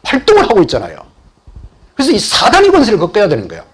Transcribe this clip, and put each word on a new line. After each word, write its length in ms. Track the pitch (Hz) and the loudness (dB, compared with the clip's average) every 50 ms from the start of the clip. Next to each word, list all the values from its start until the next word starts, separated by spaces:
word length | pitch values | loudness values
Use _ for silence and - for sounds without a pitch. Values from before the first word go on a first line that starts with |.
| - | -6
활동을 400 | - - 262 - - 427 403 370 - | -4 -6 -2 2 2 2 2 2 2
하고 120 | 226 196 | 2 2
있잖아요. 340 | 160 - - 117 98 85 78 - - _ _ _ _ _ _ _ _ - - - - - _ _ _ _ _ | 2 0 -2 -6 -6 -8 -16 -18 -20 _ _ _ _ _ _ _ _ -20 -20 -20 -20 -20 _ _ _ _ _
그래서 180 | - 269 285 | -4 0 0
이 60 | 294 202 | 0 -2
사단의 520 | - - - - - - - 381 403 392 | -2 -4 -4 0 0 2 2 4 4 4
권세를 280 | 392 349 247 214 220 165 | 4 2 2 2 0 0
꺾어야 300 | 170 170 - 208 208 185 | -2 -2 0 0 0 0
되는 200 | 147 113 98 85 | -2 -4 -6 -10
거예요. 160 | 82 82 - _ | -16 -18 -20 _